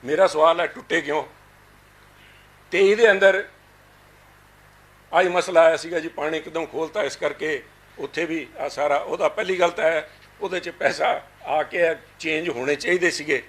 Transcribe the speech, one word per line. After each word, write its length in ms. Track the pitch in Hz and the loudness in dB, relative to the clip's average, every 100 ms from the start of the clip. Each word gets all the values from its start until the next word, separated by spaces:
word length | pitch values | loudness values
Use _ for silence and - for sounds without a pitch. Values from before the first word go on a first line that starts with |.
ਮੇਰਾ 220 | 123 156 190 | -2 2 2
ਸਵਾਲ 340 | 156 160 165 | 4 4 4
ਹੈ 60 | 165 | -2
ਟੁੱਟੇ 340 | - - 165 | -6 -4 -4
ਕਿਉਂ? 240 | 147 151 131 - - _ _ _ _ _ - _ - - - - - | 0 -4 -4 -12 -20 _ _ _ _ _ -20 _ -20 -20 -20 -20 -6
ਤੇਈ 240 | 175 196 | 2 4
ਦੇ 160 | 214 233 | 6 4
ਅੰਦਰ 380 | 196 196 190 208 - _ _ _ _ _ _ _ _ _ _ _ _ _ _ _ | 6 4 4 -4 -16 _ _ _ _ _ _ _ _ _ _ _ _ _ _ _
ਆਹੀ 160 | 160 185 | 2 2
ਮਸਲਾ 340 | 175 170 175 | 0 2 6
ਆਇਆ 140 | 165 160 | 6 4
ਸੀਗਾ 240 | 170 170 | -2 -6
ਜੀ, 80 | 160 | -6
ਪਾਣੀ 300 | - 151 160 | -6 -4 -4
ਇੱਕਦਮ 280 | 156 160 160 | -6 -8 -6
ਖੋਲ੍ਹਤਾ, 360 | - 160 202 | -6 -6 -4
ਇਸ 140 | 143 - | -4 -4
ਕਰਕੇ 460 | 147 143 151 143 - _ _ - | -6 -6 -6 -6 -10 _ _ -14
ਉੱਥੇ 260 | 143 - | -10 -6
ਵੀ 220 | 165 165 127 - | -4 -6 -8 -10
ਆਹ 100 | 143 | -10
ਸਾਰਾ 280 | - 147 143 | -2 0 0
ਉਹਦਾ 320 | - 170 160 | -2 -2 -2
ਪਹਿਲੀ 320 | - 196 185 | -2 -4 0
ਗੱਲ 100 | 175 | 0
ਤਾਂ 140 | 170 | 2
ਹੈ, 260 | 160 165 151 - - - | 0 0 -6 -18 -20 -12
ਉਹਦੇ 200 | 196 180 | -8 -6
'ਚ 100 | 175 | -8
ਪੈਸਾ 520 | - 143 139 151 156 - - | -4 -2 0 -2 -2 -6 -18
ਆ 180 | - 147 | -4 -4
ਕੇ 160 | 151 185 165 160 - _ | -2 0 0 0 -10 _
ਚੇਂਜ 300 | 160 156 170 | -6 -4 -4
ਹੋਣੇ 260 | 123 131 143 | -4 -4 -4
ਚਾਹੀਦੇ 340 | 151 180 170 | 0 0 0
ਸੀਗੇ। 320 | - 151 135 | -2 -4 -4